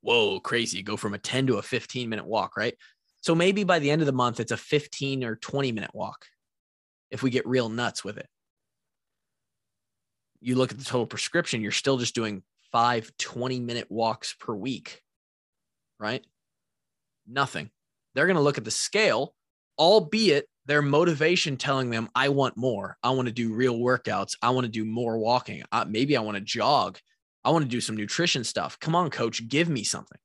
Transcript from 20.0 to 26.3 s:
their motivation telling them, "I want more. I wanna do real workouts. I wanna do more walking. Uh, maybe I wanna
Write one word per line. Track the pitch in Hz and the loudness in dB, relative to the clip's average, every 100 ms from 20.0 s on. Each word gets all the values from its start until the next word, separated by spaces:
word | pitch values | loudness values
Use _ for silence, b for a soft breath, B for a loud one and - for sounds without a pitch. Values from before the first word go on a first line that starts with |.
| 156 220 214 143 - _ - | 6 2 4 4 0 _ 0
their | 147 | 2
motivation | 143 147 175 147 156 180 156 131 | 4 4 4 4 2 2 0 -2
telling | 143 139 123 | -2 0 0
them, | 113 113 | -2 -2
"I | 127 139 | 0 2
want | 139 131 - | 2 2 0
more. | 131 104 98 - | -2 -2 -6 -4
I | 120 | 0
wanna | 131 123 | 0 -2
do | 117 117 | -2 -2
real | 110 127 117 | 2 2 2
workouts. | 120 127 - 101 98 - | 2 0 0 -4 -4 -2
I | 117 | 0
wanna | 127 123 | 2 0
do | 110 | -4
more | 110 113 117 113 | -4 -2 -2 -2
walking. | 110 123 - 87 - | 2 0 -2 -14 -4
Uh, | 117 113 | -4 -2
maybe | 107 139 135 | 0 2 2
I | |
wanna | 107 | 0